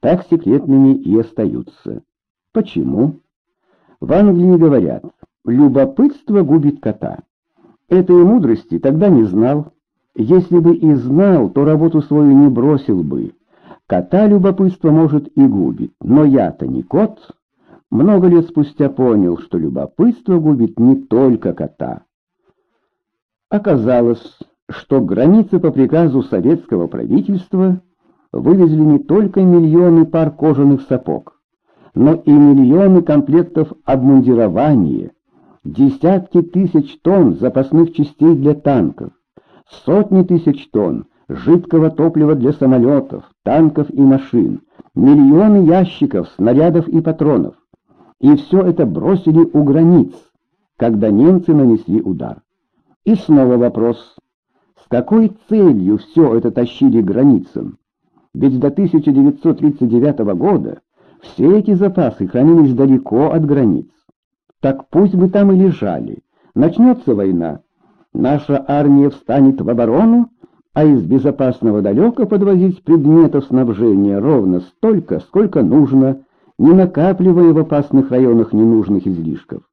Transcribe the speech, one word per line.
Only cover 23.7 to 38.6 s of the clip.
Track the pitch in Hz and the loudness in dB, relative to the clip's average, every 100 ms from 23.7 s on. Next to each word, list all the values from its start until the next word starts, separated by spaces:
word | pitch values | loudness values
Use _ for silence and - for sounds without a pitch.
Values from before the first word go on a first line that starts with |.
| 143 113 123 120 113 - _ - _ - | -2 0 0 0 -4 -10 _ -20 _ -20
что | - - 135 | -20 -4 -2
к | 92 | -2
границе | 95 143 214 196 185 | 0 2 2 2 -2
по | 165 | -2
приказу | 135 131 160 165 131 | -2 0 0 0 -2
советского | - 101 98 165 - 101 85 | -4 -4 -2 -2 -4 -6 -6
правительства — | - 57 - - 190 - 185 190 185 _ _ _ _ _ | -8 -4 -4 -2 -8 -6 -4 -2 -4 _ _ _ _ _
вывезли | - - 190 170 156 | -6 0 2 2 2
не | 156 147 | 2 0
только | - 180 202 196 | 0 -2 0 0
миллионы | 185 175 160 165 180 165 160 | 2 4 2 2 4 4 2
пар | 160 160 | -2 -4
кожаных | - 156 139 143 135 - | -2 -2 0 0 0 -2
сапог, | 127 - - - _ _ _ _ _ _ | -6 -6 -10 -10 _ _ _ _ _ _
но | - 135 | 0 0
и | 165 - | 0 2
миллионы | 147 143 139 127 160 196 185 | 4 6 4 4 4 4 2
комплектов | 170 147 139 160 175 - 151 - | 2 -2 2 0 0 -4 -6 -8
обмундирования, | - 131 127 135 123 120 110 85 147 135 82 58 50 _ _ _ _ _ | -6 -2 2 2 4 2 0 0 0 0 0 -4 -10 _ _ _ _ _
десятки | - 80 135 135 165 190 185 175 | -14 -2 -2 0 -2 -2 0 -2
тысяч | 170 180 185 160 143 - | -2 -4 -2 -2 -4 -6
тонн | 165 196 139 82 | -2 0 0 0
запасных | 127 123 135 156 165 | -4 -4 -2 0 0
частей | - 143 _ 156 | -2 -8 _ 0
для | 156 139 | 2 0
танков, | 147 | -2